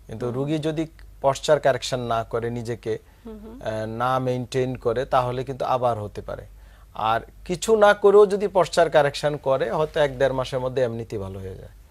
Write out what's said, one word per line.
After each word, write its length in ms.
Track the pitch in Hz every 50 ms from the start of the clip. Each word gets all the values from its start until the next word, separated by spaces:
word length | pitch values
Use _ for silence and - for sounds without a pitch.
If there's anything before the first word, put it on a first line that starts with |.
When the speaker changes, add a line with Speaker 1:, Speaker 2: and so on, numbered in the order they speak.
| -
Speaker 1:
কিন্তু 200 | - 113 110 123
Speaker 2:
হুম। 80 | 123 117
Speaker 1:
রুগী 240 | 131 139 147 160 156
যদি 280 | 147 160 156 165 156 156 - - - - - -
পশ্চার 380 | - 139 135 - - - 151 139
কারেকশন 400 | - 139 123 120 - - 135 127
না 240 | 120 117 113 113 113
করে 260 | - 120 113 117 117
নিজেকে, 480 | 120 120 113 120 120 107 - 110 110 - - - - - -
Speaker 2:
হুম, 120 | 226 214 208
হুম। 220 | 214 220 233 277
Speaker 1:
আহ, 240 | - - 110 110 110
না 320 | 110 113 117 123 127 131 131
মেইনটেইন 560 | 131 127 127 127 123 - - 131 127 127 127
করে, 320 | - - 120 110 123 139
তাহলে 380 | - 143 131 123 123 123 131 123
কিন্তু 200 | 135 127 123 -
আবার 340 | - 127 123 123 120 113 104
হতে 220 | 104 98 - 107
পারে। 260 | 95 - - - 101 - - - - - - - - - -
আর 260 | 107 107 110 113 117 - - - - -
কিছু 320 | - 180 151 - 220 220
না 180 | 208 202 208 202
করেও 320 | 208 - 202 196 208 208
যদি 220 | 185 202 190 208 185
পশ্চার 420 | 196 185 160 - - 175 165 156
কারেকশন 460 | 165 151 143 143 - - - 147 147
করে, 340 | 139 - 135 135 131 170 226
হয়তো 300 | 196 156 156 156 - 160
এক 180 | 147 139 131 123
দেড় 140 | 135 127
মাসের 280 | 131 131 127 - 139 131
মধ্যে 220 | 127 131 127 135
এমনিতেই 360 | 127 117 117 117 113 - 117 101
ভালো 200 | 95 95 95 98
হয়ে 180 | 95 92 95
যায়। 120 | - - - - - - -